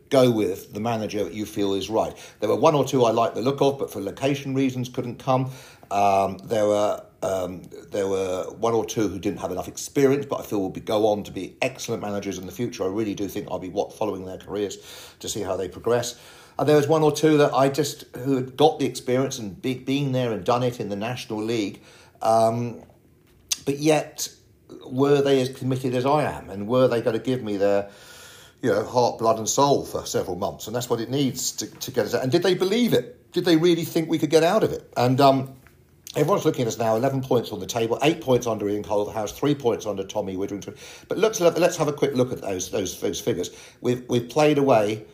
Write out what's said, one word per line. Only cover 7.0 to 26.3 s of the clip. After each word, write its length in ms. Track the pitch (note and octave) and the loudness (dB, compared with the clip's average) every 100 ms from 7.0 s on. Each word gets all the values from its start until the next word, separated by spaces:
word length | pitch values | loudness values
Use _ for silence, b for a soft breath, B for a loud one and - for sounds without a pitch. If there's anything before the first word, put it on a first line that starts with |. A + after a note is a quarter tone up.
| - _ | -8 _
um, 400 | G2 F#2+ F2+ F2+ - - - | -4 -2 -4 -8 -14 -18 -8
there 160 | G#2 G2 | -2 0
were 380 | F#2+ F#2+ F#2 - | 0 -2 -4 -6
one 220 | - A2+ | -2 0
or 120 | A2+ G#2+ | 0 0
two 240 | - G2+ | -2 -2
who 100 | G2 | -2
didn't 200 | G2+ E2+ | -4 -4
have 120 | F#2 | -6
enough 160 | F2+ - | -6 -8
experience, 580 | - - C#3+ C3+ C#3+ - | -10 -6 2 4 2 -2
but 140 | - | -6
I 40 | |
feel 180 | - G#2 | -4 -4
will 80 | F#2 | -4
be, 100 | - | -6
go 280 | - A2 G#2+ | -2 2 2
on 160 | G#2 | 0
to 80 | - | -4
be 260 | G2 F2 - | -10 -12 -4
excellent 400 | C3 - - G#2+ | -4 -4 -8 -6
managers 360 | G#2 G2+ G2 F2+ | -6 -6 -6 -8
in 80 | F#2 | -10
the 80 | |
future. 320 | F#2 A#2+ - F#2 | -8 -6 -4 -4
I 20 | |
really 280 | G2+ G#2+ F2+ | -2 -4 -4
do 120 | G2 | -6
think 200 | G#2 - | -6 -8
I'll 80 | F2+ | -8
be, 100 | F#2 | -6
what, 220 | F#2+ - | -4 -4
following 320 | - G#2+ F#2+ | -4 -6 -6
their 140 | F#2 F2+ | -8 -12
careers 400 | - G2+ G2 - B B B - | -8 -6 -6 -6 B B B -14
to 80 | - | -8
see 140 | A2 | -6
how 160 | F#2+ F#2 | -4 -4
they 100 | F2+ | -6
progress. 500 | F2+ A2+ A#2+ - B B B B - | -6 0 0 -2 B B B B -2
And 120 | C3+ | 4
there 80 | D3+ | 4
was 100 | C#3 | 4
one 160 | D#3+ | 4
or 80 | D3+ | 4
two 260 | D3 D#3+ D3 | 4 4 6
that 140 | C#3+ | 4
I 140 | B2 C#3 | 4 2
just, 380 | C#3 C#3 - - - | 2 -2 -6 -14 -6
who 200 | C3+ C3 | -2 0
had 200 | B2+ - | 0 4
got 240 | D3+ D3 | 4 4
the 60 | C3 | -2
experience 540 | - - B2+ C3 B2+ | -4 -2 0 0 -4
and 220 | G#2 F2 | -10 -6
be, 120 | C3 | -6
been 400 | B2+ C3 C#3 C#3 | -4 -2 -2 0
there 180 | B2+ B2 | 0 -2
and 140 | G2+ F2 | -2 0
done 180 | A#2+ | 0
it 160 | B2+ A#2+ | 0 -2
in 80 | G2+ | -6
the 80 | G2+ | -6
National 480 | A2+ A#2+ - G#2+ | -6 -6 -8 -6
League, 380 | A2 A#2 G2 - B B B - | -2 -2 -2 -6 B B B -4
um, 600 | A2 A2+ A2+ A#2 A#2+ A2 - _ _ _ _ _ - - - | 2 4 4 2 -4 -8 -18 _ _ _ _ _ -10 -6 -4
but 140 | C#3 | 0
yet 500 | D#3 D3+ - - - - _ _ - - - | 2 2 0 -8 -10 -12 _ _ -20 -20 -6
were 360 | C3 C#3+ C#3+ | 2 4 4
they 200 | C#3 C3+ | 6 4
as 80 | B2+ | 2
committed 440 | - B2+ C3 C3 B2 | -2 -4 -2 -2 0
as 100 | C3 | 2
I 180 | D3+ | 2
am, 260 | A2+ | 0